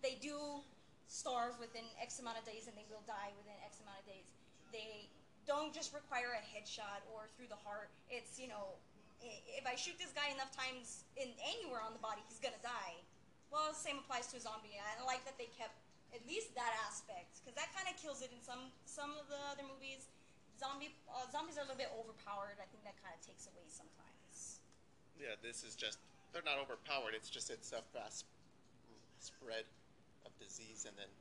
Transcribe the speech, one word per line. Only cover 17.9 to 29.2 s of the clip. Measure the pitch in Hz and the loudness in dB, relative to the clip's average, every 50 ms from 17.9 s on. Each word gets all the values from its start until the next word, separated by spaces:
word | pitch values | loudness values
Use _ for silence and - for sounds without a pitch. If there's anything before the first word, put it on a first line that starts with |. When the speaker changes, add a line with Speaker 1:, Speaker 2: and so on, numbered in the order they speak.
| 359 | 2
Speaker 1:
kills | - - 311 277 233 | 2 0 -2 0 0
it | 254 254 | -2 -4
in | 247 240 - | -6 -8 -4
some, | - 247 247 262 262 - - - | -4 -4 -2 -4 -6 -10 -12 -10
some | - - - 285 285 294 | -6 -2 0 0 0 0
of | 302 294 277 285 | -2 -2 -2 -2
the | 285 285 285 | 0 2 0
other | 285 277 277 | 0 0 -2
movies. | 269 269 269 269 269 269 262 262 - - - - - - - - - - - | -4 -4 -6 -4 -6 -6 -6 -8 -12 -14 -18 -18 -18 -18 -18 -18 -16 -4 0
Zombie, | - - 269 277 294 - - - - - | 2 2 2 2 -2 -4 -6 -8 -10 -2
uh, | - 254 254 247 262 | 0 0 2 4 4
zombies | 294 320 339 320 | 4 4 4 2
are | 294 285 | 0 0
a | |
little | 262 262 247 | 0 2 2
bit | 269 226 226 | 2 2 2
overpowered. | 220 226 220 220 - - 208 202 202 196 208 202 202 | 0 -2 -4 -6 -6 -2 0 2 2 2 0 0 -4
I | 190 190 | -8 -8
think | - 214 214 | -10 -10 -10
that | 214 196 - | -10 -10 -8
kinda | - 185 165 165 - | -8 -8 -8 -8 -10
takes | - 180 - - - | -14 -10 -12 -12 -12
away | - 175 175 156 | -10 -14 -12 -10
sometimes. | - - - - - - - - - - - - - - - - - - - - - - - - - - - - - | -10 -10 -10 -12 -16 -16 -16 -16 -16 -18 -16 -14 -8 -6 -6 -6 -6 -8 -12 -16 -20 -20 -20 -20 -20 -20 -20 -18 -8
Speaker 2:
Yeah, | - 143 123 107 - | -4 0 0 0 0
this | - 117 117 - - | 0 -2 -2 -2 -4
is | 117 104 | -4 -2
just, | - 120 110 107 - - - - - - - - | 2 4 2 2 2 -8 -16 -18 -18 -18 -2 -2
they're | 170 170 | 2 6
not | 156 143 139 | 6 6 6
overpowered. | 139 131 123 113 - 143 143 135 123 110 110 | 6 4 0 -2 4 6 6 6 8 6 4
It's | 110 - - | 4 2 0
just, | - 120 - - | 0 0 2 0
it's | 113 110 - - - | 0 -2 -2 0 0
a | 117 110 - - | 0 0 0 -2
fast | 127 104 107 - - - - - - - - - - - - - - - - 113 - - - - - | -2 -2 -2 -2 -4 -6 -6 -10 -18 -20 -20 -20 -20 -20 -20 -20 -20 -18 -16 -16 -16 -16 -18 -14 -10